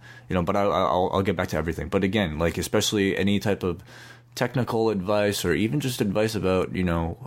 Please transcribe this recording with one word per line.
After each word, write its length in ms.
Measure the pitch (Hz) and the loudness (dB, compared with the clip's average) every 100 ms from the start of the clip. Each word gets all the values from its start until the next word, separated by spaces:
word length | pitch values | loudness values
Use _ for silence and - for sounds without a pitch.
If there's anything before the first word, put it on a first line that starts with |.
| - - - | -20 -20 -4
you 60 | |
know. 80 | 92 | -2
But 140 | 87 101 | 0 2
I, 60 | |
I, 160 | 101 82 | 2 2
I'll, 280 | 87 82 92 | 2 2 2
I'll 80 | 95 | 0
get 140 | 101 87 | 0 0
back 120 | 90 | -2
to 80 | 80 | -2
everything. 320 | 80 80 78 | -2 -4 -2
But 160 | 101 | 0
again, 340 | 95 110 90 76 | 2 2 0 0
like, 200 | 85 87 | 0 0
especially 580 | 82 107 98 107 98 - | -2 0 0 2 2 2
any 220 | 98 101 | 2 2
type 220 | 104 95 | 0 -2
of 200 | 92 87 - - - - - | -2 -4 -10 -20 -20 -20 -18
technical 560 | - 123 127 113 113 113 | -4 -2 0 -2 0 0
advice 540 | 101 92 104 104 101 | 0 0 2 2 0
or 100 | 90 | 0
even 260 | 78 110 147 | 2 2 0
just 200 | 135 123 | -2 -2
advice 320 | 110 101 110 | 0 2 0
about, 400 | 110 92 92 87 | 0 2 2 0
you 100 | - | 0
know, 320 | 90 85 82 85 | 0 0 -2 -6